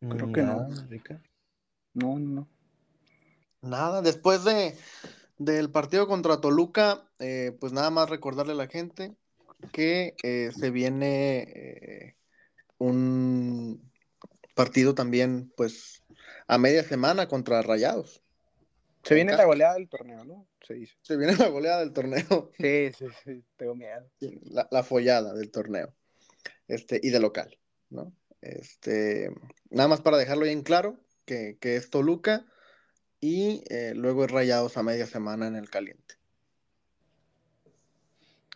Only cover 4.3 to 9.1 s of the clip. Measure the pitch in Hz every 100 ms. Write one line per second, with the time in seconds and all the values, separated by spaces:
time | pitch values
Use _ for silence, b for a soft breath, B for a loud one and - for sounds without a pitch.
4.3 | 190 190 214 175 B B B B B B
5.3 | - 147 156 151 151 143 190 202 190 160
6.3 | 151 143 147 170 214 208 202 - - 131
7.3 | 131 123 120 131 135 156 160 156 156 143
8.3 | 131 143 147 131 170 170 - 190